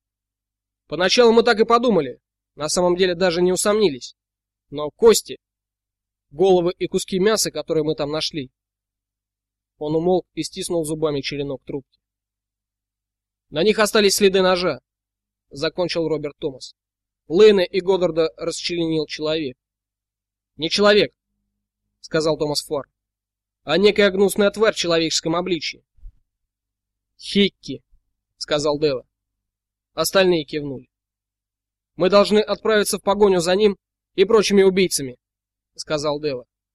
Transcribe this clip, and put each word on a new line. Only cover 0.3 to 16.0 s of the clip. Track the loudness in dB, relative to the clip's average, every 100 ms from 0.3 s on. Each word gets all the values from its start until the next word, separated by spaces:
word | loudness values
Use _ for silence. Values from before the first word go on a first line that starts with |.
| _ _ _ _ _ _
«Поначалу | -4 0 4 6
мы | 6
так | 4 2
и |
подумали, | 2 2 2 0 -2 -8 _ _ _
на | -12 -6
самом | -2 0 2
деле | 0
даже | 0 0 2
не | 0
усомнились. | 0 0 2 0 -2 -10 -20 _ _ _ _ _
Но | -10 -10
кости, | 2 4 4 0 -14 _ _ _ _ _ _ _ _ _
головы | 0 2 4 2 -4
и | -4
куски | -4 -4 0
мяса, | 0 0 -2
которые | -6 -4 -2
мы | -2
там | -4 -6
нашли». | -6 -6 -8 -12 _ _ _ _ _ _ _ _ _ _ _ _ _
Он | -6 -2
умолк | 0 0 -2
и | -8
стиснул | -10 -10 -6 -6
зубами | -4 -4 -4 -4
черенок | -6 -8 -8 -10
трубки. | -10 -12 -12 _ _ _ _ _ _ _ _ _ _ _ _ _ _ _ _
«На | -2
них | 0 2
остались | 2 2 2 2
следы | 2 4
ножа», | 2 0 -2 -6 _ _ _ _ _ _ _
закончил | -8 -8 -4 -4 -2